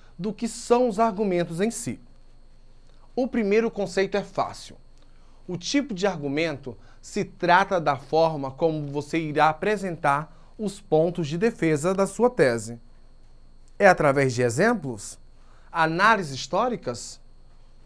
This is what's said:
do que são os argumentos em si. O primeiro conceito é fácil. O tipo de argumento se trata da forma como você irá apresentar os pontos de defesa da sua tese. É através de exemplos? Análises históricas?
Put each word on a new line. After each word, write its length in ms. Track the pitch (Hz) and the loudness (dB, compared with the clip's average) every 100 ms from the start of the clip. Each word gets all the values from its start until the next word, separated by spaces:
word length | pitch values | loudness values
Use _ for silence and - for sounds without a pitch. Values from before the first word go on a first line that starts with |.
| - - | -20 -10
do 160 | 196 | -8
que 140 | 214 233 | -6 -8
são 420 | - - 240 247 | -8 0 2 2
os 80 | 202 | 2
argumentos 640 | 226 196 208 175 170 165 | 0 2 0 0 -2 -2
em 80 | 214 | -2
si. 300 | - - 107 - - - - - - - - - - - - | -2 -8 -8 -14 -20 -20 -20 -20 -20 -20 -20 -20 -20 -10 -4
O 140 | 254 | -2
primeiro 420 | 240 202 214 226 | -2 2 2 2
conceito 460 | - 185 196 190 202 | -2 -4 -2 0 -2
é 60 | |
fácil. 520 | - - 95 - - - - - - - - - - | -4 -4 -6 -6 -18 -20 -20 -20 -20 -20 -20 -20 -12
O 80 | 175 | -10
tipo 380 | - 277 285 | -2 -2 -2
de 120 | 185 196 | -2 -2
argumento 720 | 175 143 143 165 139 131 110 - - | -2 -4 -2 -2 -4 -10 -14 -18 -20
se 220 | - 208 | -8 -6
trata 560 | 202 - 175 175 190 190 | -6 -2 4 4 4 0
da 160 | 151 131 | 0 -2
forma 560 | - 156 160 156 135 | 0 2 2 0 -6
como 360 | 131 165 156 143 | -2 -2 0 -4
você 300 | 143 143 160 | -6 -4 -4
irá 300 | 160 147 151 | -2 2 2
apresentar 1080 | 156 196 214 190 160 147 143 156 - - - | 2 -2 -2 -4 -2 0 0 -2 -14 -20 -8
os 240 | 214 - | -8 -8
pontos 460 | - 156 170 175 151 | 0 2 2 0 -4
de 80 | 170 | 0
defesa 560 | 226 226 160 151 165 | -2 0 0 2 0
da 120 | 190 196 | 0 0
sua 240 | - 240 | 2 0
tese. 480 | - 139 117 107 117 - - - - - - - - - - | 4 2 2 -4 -14 -18 -20 -20 -20 -20 -20 -20 -20 -20 4
É 80 | 202 | 6
através 460 | 175 151 139 135 | 6 4 4 2
de 80 | 120 | 2
exemplos? 760 | 123 113 214 240 143 107 - - - - - - - | 0 2 0 0 -4 -10 -14 -16 -20 -20 -20 -20 -10
Análises 640 | 170 160 165 208 214 160 | 0 0 4 4 4 0
históricas? 880 | 135 - 180 247 220 - 113 - - - - - - - - | -8 -4 -2 -2 -2 -6 -8 -12 -16 -20 -20 -20 -20 -20 -20